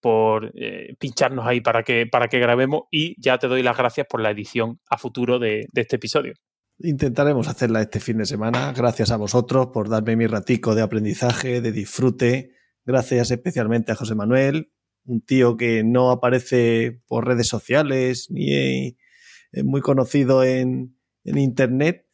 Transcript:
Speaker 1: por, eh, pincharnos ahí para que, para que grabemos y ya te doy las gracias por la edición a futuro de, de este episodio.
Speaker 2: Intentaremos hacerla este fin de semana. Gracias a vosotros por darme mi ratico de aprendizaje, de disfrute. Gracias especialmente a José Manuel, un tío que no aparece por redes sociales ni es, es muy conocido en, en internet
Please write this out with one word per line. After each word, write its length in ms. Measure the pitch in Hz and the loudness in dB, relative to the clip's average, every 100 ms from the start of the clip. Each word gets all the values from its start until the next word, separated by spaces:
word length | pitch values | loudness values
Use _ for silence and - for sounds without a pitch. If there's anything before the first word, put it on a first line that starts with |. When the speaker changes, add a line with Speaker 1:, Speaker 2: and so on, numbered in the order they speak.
Speaker 1:
por, 520 | 123 110 110 110 107 | 2 4 4 2 -2
eh, 400 | - 117 98 - - | -10 -10 -10 -14 -10
pincharnos 480 | 139 120 131 131 117 | -8 0 0 0 0
ahí 140 | 123 | 0
para 220 | 117 117 | 2 0
que, 240 | 113 120 117 | 2 0 2
para 220 | 123 120 | 0 2
que 100 | 123 | 2
grabemos 440 | 120 120 135 151 - | 2 4 2 0 -2
y 300 | 151 160 - | -4 -4 -2
ya 180 | 127 127 | 0 0
te 80 | 131 | 2
doy 140 | 127 | 0
las 140 | 123 117 | 0 0
gracias 300 | 123 - 139 | 0 0 -4
por 120 | 120 | -2
la 100 | 110 | -2
edición 500 | 104 101 120 113 147 _ | -2 -6 -4 -4 -6 _
a 80 | 135 | -6
futuro 400 | 123 117 123 123 | -6 -4 -2 0
de, 280 | 117 107 107 | 0 -4 -4
de 80 | - | -4
este 160 | 113 123 | -2 -4
episodio. 380 | - 156 131 - _ _ _ _ | -2 -2 -2 -12 _ _ _ _
Speaker 2:
Intentaremos 680 | 170 139 143 123 143 139 110 | -4 -2 -2 2 2 2 -2
hacerla 320 | 117 123 113 | -2 0 0
este 200 | 107 110 | 0 -4
fin 180 | - 110 | -4 -4
de 80 | 104 | -2
semana. 460 | 131 110 123 135 123 | -4 -2 -2 -4 0
Gracias 340 | 120 117 107 | -2 0 0
a 60 | 117 | 0
vosotros 520 | 104 123 117 131 127 | 0 0 2 0 0
por 160 | 123 104 | -2 -2
darme 280 | 110 110 113 | -2 0 0
mi 100 | 113 | 0
ratico 480 | 107 90 120 - | -2 0 0 2
de 80 | 107 | 2
aprendizaje, 760 | 107 110 107 92 123 120 131 123 | 2 0 -2 -2 -2 -2 -2 -2
de 120 | 117 | -2
disfrute. 800 | 110 101 - 127 123 120 127 127 _ _ _ | -4 -6 0 0 2 0 0 -4 _ _ _
Gracias 460 | - 131 123 123 113 | -2 0 2 0 0
especialmente 640 | 120 180 131 110 117 113 | -2 -4 -4 0 0 -2
a 20 | |
José 200 | 113 113 | -4 -4
Manuel, 560 | 107 104 127 135 147 156 _ _ _ | -4 0 2 2 -2 -6 _ _ _
un 160 | - 117 | -6 -6
tío 320 | - 131 123 117 | 0 4 4 4
que 260 | 120 113 | 0 2
no 260 | 110 123 127 | 2 4 4
aparece 880 | 123 123 127 123 127 117 113 120 120 _ | 2 2 0 2 2 4 2 0 -6 _
por 200 | 120 117 | -4 0
redes 220 | 123 117 | 0 0
sociales 800 | 113 - 131 151 131 127 127 - | -2 -2 0 0 0 0 -2 -8
ni 220 | 139 135 | -6 -2
es, 400 | 139 135 131 131 - _ _ - - _ | 0 0 -2 -6 -10 _ _ -20 -20 _
es 120 | - | -4
muy 160 | 139 139 | -2 -2
conocido 640 | 139 135 123 143 131 131 | 0 0 2 2 4 4
en, 520 | 131 131 127 127 127 _ _ _ | 4 2 0 -4 -8 _ _ _
en 140 | - 143 | -6 0
internet 680 | 139 117 131 131 151 175 _ | 0 2 0 2 0 -2 _